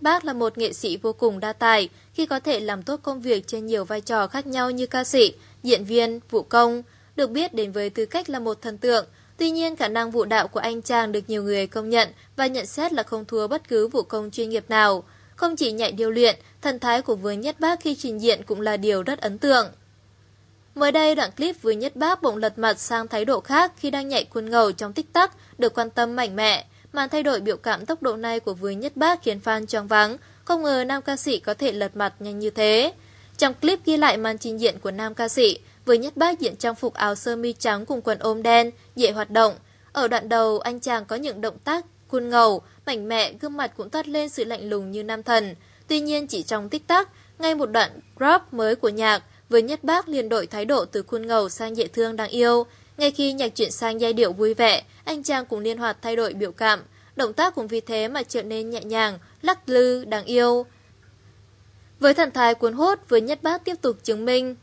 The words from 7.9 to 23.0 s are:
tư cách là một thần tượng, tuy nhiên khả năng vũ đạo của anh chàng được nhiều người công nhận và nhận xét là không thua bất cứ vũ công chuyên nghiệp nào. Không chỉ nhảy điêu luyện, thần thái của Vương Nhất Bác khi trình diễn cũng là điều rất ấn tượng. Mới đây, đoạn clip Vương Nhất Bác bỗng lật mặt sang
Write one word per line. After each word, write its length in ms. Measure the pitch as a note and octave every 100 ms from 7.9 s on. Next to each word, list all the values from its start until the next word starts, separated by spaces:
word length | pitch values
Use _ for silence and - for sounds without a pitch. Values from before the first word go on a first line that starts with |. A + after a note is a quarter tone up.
tư 160 | G3 G#3+
cách 240 | E4+ E4+
là 80 | C4
một 240 | A3+ G#3+
thần 160 | A#3+ G#3
tượng, 280 | B3 A#3 - _ _ -
tuy 140 | E4
nhiên 260 | E4 E4 D#4+
khả 120 | A3
năng 220 | A3 A#3
vũ 140 | A#3
đạo 240 | G#3 A3 G3
của 120 | G#3+
anh 220 | A#3 A#3
chàng 300 | A3+ A#3+ A3
được 80 | G#3 G3
nhiều 140 | G#3+
người 240 | G3+ G3+ F#3+
công 240 | A3+ A3
nhận 180 | A#3 G#3+ - _ -
và 100 | C4
nhận 200 | C4 G3+
xét 260 | - E4+
là 100 | D4
không 220 | G#3+ A3
thua 240 | G#3+ A3+ G#3+
bất 200 | D4+ -
cứ 200 | A3+ A3+
vũ 140 | B3+
công 280 | F#3 A3 G#3
chuyên 200 | A3 A3
nghiệp 140 | A3 G#3
nào. 360 | A3 G#3+ F#3 - - _ -
Không 200 | E4+ D#4+
chỉ 160 | C4+
nhảy 200 | A3 A3
điêu 180 | G3+ A3+
luyện, 260 | A3+ A#3 - - _
thần 160 | C#4+ B3+
thái 240 | B3 A#3+
của 140 | C4 G#3
Vương 240 | G3+ G#3
Nhất 200 | C4+ D4+
Bác 200 | D#4+ E4+
khi 140 | D#4
trình 280 | C#4+ B3+ G#3+
diễn 200 | A#3 G3+
cũng 180 | - G3+
là 160 | G#3+ G#3
điều 260 | G#3+ G3
rất 180 | F#3 C#4+
ấn 180 | G#3+ G3+
tượng. 300 | C#4+ B3+ G#3 - _ _ _ _ _ _ _ _ _
Mới 180 | C#4+ C#4+
đây, 220 | D#4 D#4
đoạn 160 | D4+ G3+ -
clip 260 | E4 F4
Vương 160 | A3 G#3+
Nhất 180 | C4+ B3+
Bác 260 | D#4 F#4
bỗng 140 | C#4+ G#3+
lật 220 | G#3+ G#3
mặt 220 | A3 G#3
sang 280 | - A3+